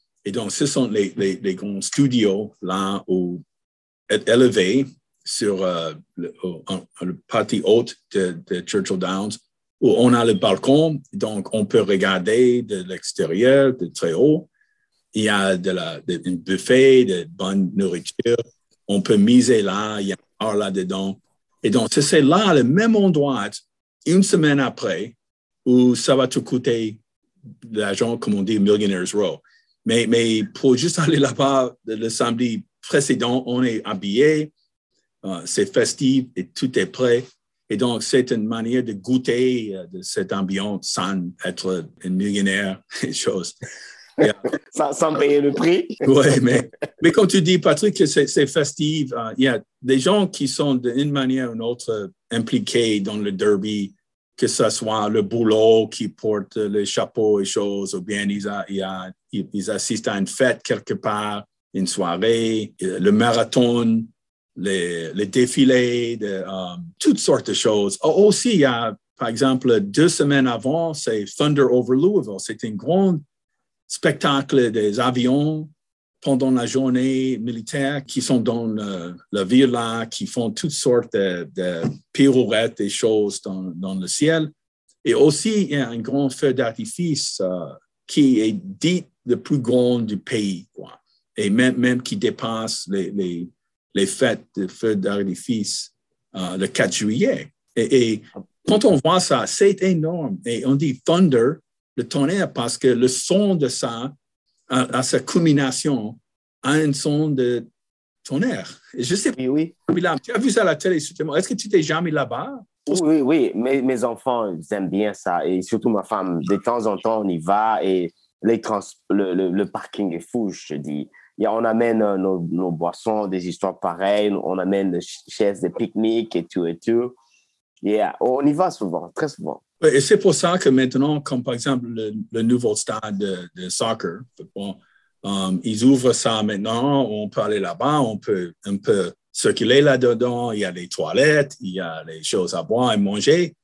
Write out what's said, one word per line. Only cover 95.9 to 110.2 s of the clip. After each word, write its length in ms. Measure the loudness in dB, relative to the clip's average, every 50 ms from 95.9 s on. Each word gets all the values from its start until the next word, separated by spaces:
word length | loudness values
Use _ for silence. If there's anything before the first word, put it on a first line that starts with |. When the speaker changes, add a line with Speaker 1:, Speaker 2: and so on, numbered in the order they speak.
| _ _ _ _ _ _ _ _ -12
Speaker 1:
euh, 220 | -10 -8 -8 -4
le 100 | -4 -4
quatre 260 | -2 -2 -2 -2 -2 -2
juillet. 580 | -2 -2 -2 0 0 0 0 0 -2 -6 -12 _ _ _ _ -4
Et, 360 | -2 0 2 4 4 4 2 0
et 80 | -4 -8 -12 -18 -20 -20 _ _ _ _
quand 160 | 2 2 4 6
on 120 | 4 4 4 4
voit 160 | 2 2 2
ça, 260 | 2 2 0 0 0
c'est 380 | -2 2 4 4 4 4 4 2
énorme. 560 | 0 2 2 0 -2 -4 -4 -6 -6 -8 -8 -6
Et 200 | -6 -6 -2 0
on 100 | 0 0
dit 260 | 2 0 -2 -4 -2
thunder, 500 | 0 2 4 6 6 6 6 4 4 2 0 -2 _ _ _ _ _ _ _
le 60 | -8 -6
tonnerre, 440 | -4 -2 0 0 0 0 0 -2 -2
parce 260 | -4 -4 -4 -4 -2
que 100 | 2 2
le 200 | 2 4 4 2
son 480 | 2 2 -2 -2 0 2 2 2 2 2
de 120 | 2 0 -2
ça 440 | -2 -4 -6 -6 -6 -6 -8 -10 -10 _ _ _ _ _ _ _ _ _ _ -2
a, 280 | 0 0 0 0 -2
a 60 | -2 0
sa 160 | 0 -2 -2
culmination 1000 | 0 0 0 2 4 4 4 2 2 0 -2 -4 -2 -2 -2 -2 -4 -8 -12 -16 _ _ _ _ _ _ _ _
à 100 | -2 0 2
un 180 | 2 2 0
son 380 | 0 -2 -2 0 0 0 0 0
de 360 | 0 0 0 0 -2 -4 -6 -10 _ _ _ _ _ _ _ _ _ _ -10
tonnerre. 560 | -6 -4 -2 -2 -2 -2 -6 -8 -12 -16 -20 _ _ -10
Et 100 | -8 -4
je 120 | -2 -2
sais 160 | -2 -2 -2 -2
Speaker 2:
Oui, 380 | -2 -2 0 0 0 -2 -2 -6 _ _ -2
oui. 120 | 0 0
Speaker 1:
pas, 180 | 0 0 -2
tu 120 | -4